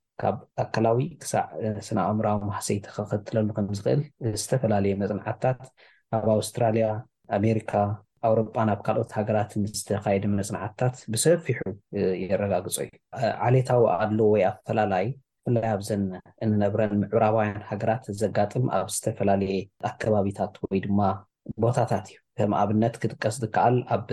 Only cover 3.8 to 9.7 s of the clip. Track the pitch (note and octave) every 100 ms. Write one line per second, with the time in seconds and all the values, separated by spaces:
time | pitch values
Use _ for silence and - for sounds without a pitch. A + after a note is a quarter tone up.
3.8 | B2 C#3 D3+ _ A#2 G#2 - C3 A2 G#2
4.8 | G2 G2 G2 G2+ G#2+ - B2+ B2+ - _
5.8 | - _ _ A2+ G#2+ G#2+ - A#2+ A#2 A2
6.8 | A2 A2 - _ - G#2 A2 A#2 - G#2
7.8 | G2+ G#2 _ _ A2+ A2 A2 A#2+ A2 G2+
8.8 | - A2+ A#2 G#2+ G#2 G#2+ G#2 A2 G#2